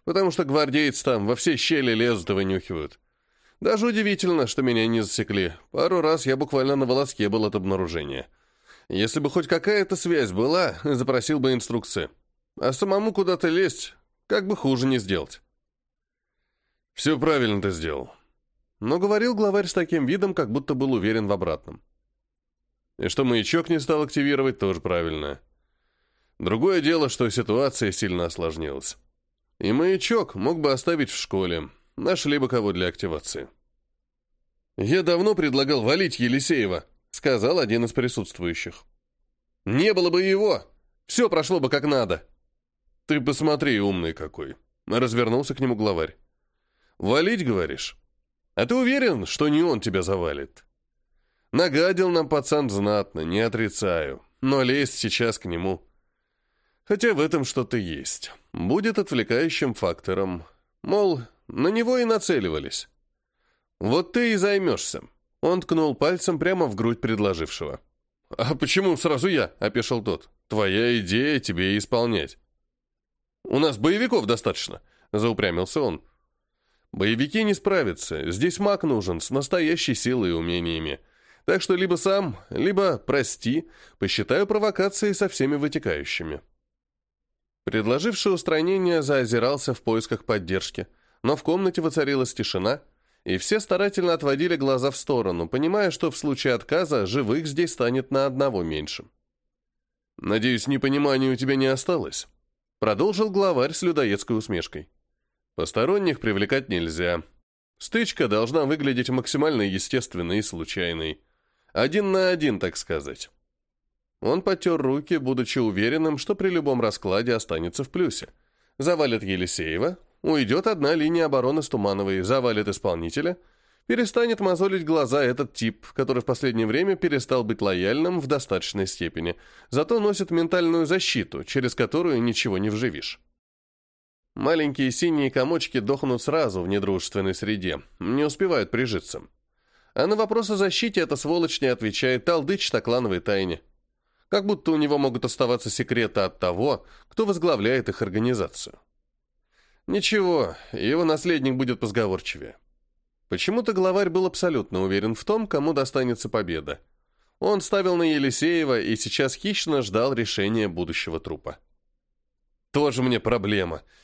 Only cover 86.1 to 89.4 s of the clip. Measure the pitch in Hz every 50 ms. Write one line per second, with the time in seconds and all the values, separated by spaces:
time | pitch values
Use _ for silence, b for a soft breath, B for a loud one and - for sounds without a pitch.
86.1 | - - 85 78 73 69 _ _ _ _ _ _ _ _ _ _ _ _ _ _
87.1 | _ _ _ _ _ _ _ _ _ _ - - 110 110 101 110 127 147 175 240
88.1 | 202 - - 202 185 165 - 180 160 156 160 180 190 190 185 175 170 160 139 139
89.1 | 143 135 123 107 120 117